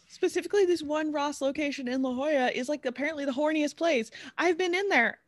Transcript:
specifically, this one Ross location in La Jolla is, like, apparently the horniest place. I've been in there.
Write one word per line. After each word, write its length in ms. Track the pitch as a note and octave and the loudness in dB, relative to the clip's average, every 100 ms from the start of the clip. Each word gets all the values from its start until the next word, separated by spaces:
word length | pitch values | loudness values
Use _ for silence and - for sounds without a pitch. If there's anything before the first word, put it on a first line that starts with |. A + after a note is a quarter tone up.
| _ | _
specifically, 560 | - F4+ F4+ E4+ G#4 F4+ | -4 -2 -2 0 2 4
this 160 | F4 | 2
one 300 | D4 D4+ D#4 | 0 -2 -2
Ross 300 | D4 C#4+ C#4+ | -2 -2 -2
location 460 | C#4 C#4+ C#4+ C4+ B3 | -2 0 -2 -2 -4
in 140 | C4 | -2
La 100 | C4 | -2
Jolla 380 | B3 D4 D4 B3 | -2 0 2 2
is, 200 | - B3+ | 0 -2
like, 160 | D4+ B3+ | -2 -4
apparently 360 | A#3+ D4+ D#4 | -4 -4 -2
the 80 | C#4 | -4
horniest 460 | B3+ D4+ D#4 D4 - | 0 2 2 0 0
place. 320 | E4 C#4 A3 - C4 - | 2 2 0 -10 -14 0
I've 200 | E4 E4+ | 2 2
been 160 | F#4 | 0
in 160 | F4+ G4+ | 0 2
there. 300 | D#4 A3+ - | 2 2 -2